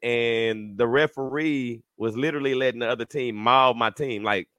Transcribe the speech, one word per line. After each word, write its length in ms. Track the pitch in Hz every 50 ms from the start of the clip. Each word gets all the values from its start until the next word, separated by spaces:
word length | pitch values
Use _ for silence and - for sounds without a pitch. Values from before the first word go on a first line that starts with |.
| -
and 760 | 120 120 120 117 117 117 113 113 113 110 110 107 104 101 98
the 100 | 120 117
referee 920 | 120 143 156 151 - 139 135 131 131 147 156 160 147 139 127 120 117 117 - _ _ -
was 180 | 107 113 107
literally 380 | 117 139 156 147 147 139 139 131
letting 260 | 127 131 131 120 117
the 80 | 120 113
other 160 | 123 113 117
team 320 | - - 143 127 120 110
maul 380 | 104 107 117 127 131 131 127 120
my 160 | 117 120 110
team, 340 | 101 - 147 135 117 101 104
like, 240 | 107 104 95 85 - _